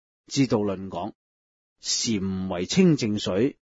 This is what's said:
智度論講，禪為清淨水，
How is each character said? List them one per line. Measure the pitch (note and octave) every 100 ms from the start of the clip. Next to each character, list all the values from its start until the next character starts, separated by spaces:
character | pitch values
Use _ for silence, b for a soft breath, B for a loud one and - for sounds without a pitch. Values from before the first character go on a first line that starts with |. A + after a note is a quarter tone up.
| _ _ -
智 | C#3 C3
度 | A#2 G#2
論 | F#2+ F#2+
講， | F2 G2+ - _ _ _ _ _ _
禪 | - - A#2+ G#2+ F#2+ F#2+ F#2
為 | F2 F#2
清 | F3+ F#3 D3
淨 | A2+ G#2+
水， | - F#2 C3+ -